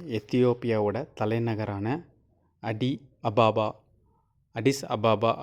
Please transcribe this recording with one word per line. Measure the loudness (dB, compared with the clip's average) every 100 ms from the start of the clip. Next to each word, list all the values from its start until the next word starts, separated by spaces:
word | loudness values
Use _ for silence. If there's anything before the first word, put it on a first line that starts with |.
| -6
எத்தியோப்பியாவோட | -8 -2 2 2 2 0 0 0 -2 -8
தலைநகரான | -4 -2 0 -2 -2 -4 -4 -4 -6 -8 _ _ _ _ _
அடி | -8 -2 -2 -4 -10 _
அபாபா, | 0 4 4 4 0 -4 _ _ _ _ _ _ _
அடிஸ் | -2 0 0 -2
அபாபா | 0 2 4 2 0